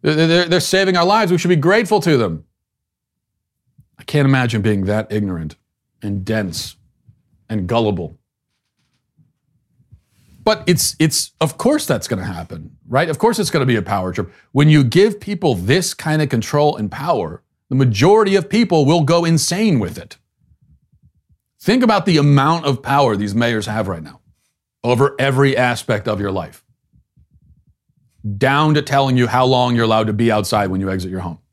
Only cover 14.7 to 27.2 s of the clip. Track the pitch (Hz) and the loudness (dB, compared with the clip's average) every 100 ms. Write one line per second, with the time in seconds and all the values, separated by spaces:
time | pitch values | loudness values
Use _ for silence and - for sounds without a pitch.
14.7 | 151 127 170 214 - - 202 165 101 90 | 6 4 4 2 0 -10 -4 -2 -2 0
15.7 | 160 175 - 156 156 147 117 107 147 147 | 0 -2 -6 -4 -2 0 -2 -2 0 0
16.7 | - 104 - 147 139 82 78 _ _ _ | 0 -8 -6 -4 -2 -4 -10 _ _ _
17.7 | 131 131 104 151 208 202 196 - 220 240 | 0 2 2 4 4 4 0 0 -2 2
18.7 | 165 139 170 151 170 170 165 - 175 220 | 2 2 2 2 0 2 0 0 -2 0
19.7 | 143 90 - - - _ _ _ _ _ | 0 -2 -10 -18 -20 _ _ _ _ _
20.7 | _ _ _ _ _ _ _ _ _ - | _ _ _ _ _ _ _ _ _ 0
21.7 | 247 240 202 180 160 143 139 139 165 151 | 2 4 2 2 2 4 4 4 0 -2
22.7 | 131 - 139 135 104 104 104 120 110 104 | -4 0 2 2 0 -2 0 0 -2 -4
23.7 | 107 101 82 78 - _ _ _ _ _ | -6 -6 -8 -12 -20 _ _ _ _ _
24.7 | _ 120 120 139 - 135 131 139 127 123 | _ -2 2 2 2 -2 2 2 2 0
25.7 | 117 - 107 110 104 101 95 78 - _ | -2 -4 -4 -2 -4 -4 -6 -8 -16 _
26.7 | _ _ _ _ _ | _ _ _ _ _